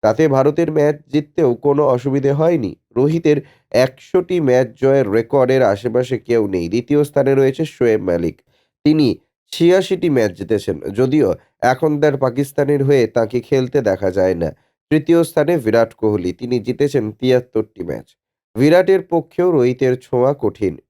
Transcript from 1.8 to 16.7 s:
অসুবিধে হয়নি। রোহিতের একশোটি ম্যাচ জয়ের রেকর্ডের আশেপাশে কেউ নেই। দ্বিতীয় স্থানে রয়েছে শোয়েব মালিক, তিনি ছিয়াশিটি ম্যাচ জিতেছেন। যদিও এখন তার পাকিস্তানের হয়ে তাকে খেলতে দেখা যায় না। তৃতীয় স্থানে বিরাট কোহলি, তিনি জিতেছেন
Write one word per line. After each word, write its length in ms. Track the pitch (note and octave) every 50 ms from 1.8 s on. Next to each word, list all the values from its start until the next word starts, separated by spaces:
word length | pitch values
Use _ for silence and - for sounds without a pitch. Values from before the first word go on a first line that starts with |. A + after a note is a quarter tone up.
| D3+ C3+ B2+
অসুবিধে 360 | B2 A#2 C#3+ C#3 C#3+ C3+ C#3 C#3+ C#3+
হয়নি। 320 | D#3 E3 F3 D3+ A#2+ F#2 C#2+ _ _ _ _ A#2
রোহিতের 400 | C3 D3 D#3 E3 E3+ D#3 D3+ D3 D3 _ _ _ _ _ - - -
একশোটি 520 | C3 - _ - - _ F#3 F#3 F3 F#3 F3 D#3 C3+
ম্যাচ 200 | B2 B2+ C3 A2+ A2 _
জয়ের 260 | B2+ C3+ C3+ C#3 C3 G2+ G2 A2+
রেকর্ডের 460 | A#2 - - C#3 B2+ B2+ C3+ C3 B2+ G#2+ G2+
আশেপাশে 420 | G2+ A2+ B2 A2+ B2 B2+ B2 C3 A2 _ -
কেউ 140 | A#2+ A#2 G#2+ G2 F#2+
নেই। 120 | F2+ E2+ E2+ F#2
দ্বিতীয় 280 | A#2+ A#2+ _ D3 D3 D3 D3
স্থানে 220 | - C#3+ C3+ C3+ C#3
রয়েছে 280 | C3+ C#3 C3+ C3+ - D#3+ D#3 -
শোয়েব 260 | - B2+ A#2 A2 G#2+ G2+ F#2
মালিক, 260 | F2 E2+ E2+ E2 - _ _ _ _ _ _ _ _ _ _
তিনি 220 | D3 D#3 D#3 D3+ A#2+ G2 - _ _ _ _ _ _ -
ছিয়াশিটি 560 | - E3 E3+ F3+ F#3+ F#3 F#3 F#3+ F3+ F3 F3 D3
ম্যাচ 160 | B2+ A2 G#2 F2 -
জিতেছেন। 380 | G2 F2 A2 G#2 - - F2+ D2+ - C#2+ G2 G#2
যদিও 300 | B2+ B2+ C3+ D#3 C3+ F#2+ E2 - _ _ _ _ - A#2+
এখন 200 | C3 - - D#3 D3+ D3
তার 140 | D3 D3+ C3+ C3+ C3+
পাকিস্তানের 580 | C3 A#2 B2+ C#3+ C#3 - - C#3+ C3+ D3 C#3 C3+ C3+
হয়ে 160 | C#3+ C3+ A#2+ A2 - A#2+
তাকে 200 | A2+ A2 B2 B2 A#2+ -
খেলতে 280 | - C3+ B2+ A#2+ - D3 B2 G#2+
দেখা 200 | F#2+ F#2 G2+ F#2+ F2+ G2
যায় 180 | F#2 F#2 F#2 E2+
না। 80 | E2 D#2 - _ _ _ _ _ _ _
তৃতীয় 300 | D3+ D#3+ D#3+ - E3+ E3+ E3 D#3+
স্থানে 240 | - - D3 D3 F3 E3 A#2
বিরাট 260 | A2 G#2+ A#2 A2+ A2+ - _
কোহলি, 320 | - G#2+ G#2 G#2 F2 F2+ F2+ _
তিনি 160 | B2 A#2+ B2 B2 G2+
জিতেছেন 400 | A#2